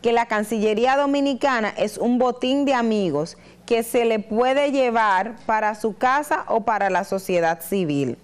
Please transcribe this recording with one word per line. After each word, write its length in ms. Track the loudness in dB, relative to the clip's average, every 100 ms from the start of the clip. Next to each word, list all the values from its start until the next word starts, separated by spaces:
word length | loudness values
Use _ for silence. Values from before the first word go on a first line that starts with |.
que 100 | 2
la 100 | 0
Cancillería 720 | 0 -2 -2 0 0 2 2 2
Dominicana 760 | 2 2 0 0 0 0 -2 -2
es 220 | -4 -2
un 200 | 0 2
botín 460 | 2 0 -2 0
de 80 | 2
amigos 640 | 0 0 0 0 -2 -4 -10 -20 -20 -2
que 160 | -2
se 240 | 0 0 2
le 120 | 0
puede 540 | -2 0 2 2 2
llevar 640 | 2 2 2 2 2 0 -8
para 300 | -2 0 0
su 200 | -2 -6
casa 500 | 0 0 0 0 -4 0
o 140 | -2
para 260 | 0 0 0
la 160 | 0
sociedad 560 | -2 -6 -2 0 0 -2
civil 560 | -4 -2 0 0 -2 -4